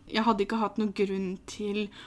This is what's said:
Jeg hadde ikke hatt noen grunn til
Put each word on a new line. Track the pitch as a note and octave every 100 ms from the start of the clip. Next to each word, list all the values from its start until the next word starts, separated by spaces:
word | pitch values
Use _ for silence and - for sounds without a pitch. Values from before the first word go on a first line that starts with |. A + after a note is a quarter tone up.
| - A3
Jeg |
hadde | A3+ G#3 G3+
ikke | A3+
hatt | G3+ G#3+
noen | G#3+ G3
grunn | G3 F#3+ F#3+ F#3+ -
til | - G#3 G3+ G3+ -